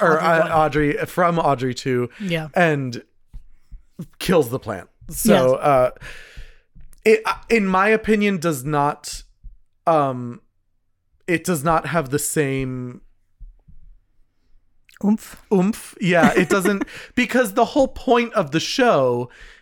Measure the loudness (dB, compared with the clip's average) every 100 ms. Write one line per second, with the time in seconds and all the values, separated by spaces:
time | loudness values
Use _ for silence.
0 | 2 2 2 2 2 2 2 0 0 -2
1 | -4 0 0 2 0 0 -2 -4 -4 -2
2 | -4 -6 -6 -6 -4 0 2 0 -4 -10
3 | -16 _ _ -20 -20 -20 -20 -20 _ -18
4 | -18 _ 0 2 0 -4 -8 -10 -12 _
5 | -14 -2 4 4 4 2 2 4 2 -2
6 | -16 -18 -18 -18 -18 -20 _ -20 -20 -2
7 | 2 2 0 -8 0 0 2 2 2 2
8 | 2 0 0 0 -2 -4 -2 0 -2 -4
9 | -12 -16 -16 _ -20 -20 _ _ 0 2
10 | 0 -4 -10 -14 _ _ _ _ _ _
11 | _ _ -4 -2 -2 -2 0 -2 0 -4
12 | -2 -4 -2 -2 -2 -2 -6 -8 -10 -14
13 | -20 _ _ _ -20 -20 _ -20 -20 -20
14 | _ _ _ _ _ _ _ _ _ _
15 | -2 -2 -4 -20 _ 0 0 -2 -12 -4
16 | 0 4 4 4 2 2 0 -2 -6 -12
17 | -6 -4 0 0 0 0 0 2 0 -2
18 | 0 2 2 -2 -2 -2 -2 0 2 4
19 | 2 0 -4 -12 -20 -20